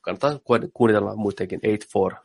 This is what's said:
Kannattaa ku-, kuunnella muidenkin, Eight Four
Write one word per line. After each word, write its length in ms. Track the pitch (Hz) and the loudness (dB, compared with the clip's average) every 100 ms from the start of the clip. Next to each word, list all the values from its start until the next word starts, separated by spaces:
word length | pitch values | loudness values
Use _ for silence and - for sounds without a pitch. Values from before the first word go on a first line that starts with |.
| - | -6
Kannattaa 320 | 90 143 143 | -2 -2 -4
ku-, 260 | - 117 - | 0 0 0
kuunnella 420 | - 117 107 101 104 | 2 4 4 2 -2
muidenkin, 440 | 101 - 92 95 | -4 -4 -8 -2
Eight 260 | 107 104 - | -2 -2 -2
Four 220 | 101 92 - | -2 -2 -4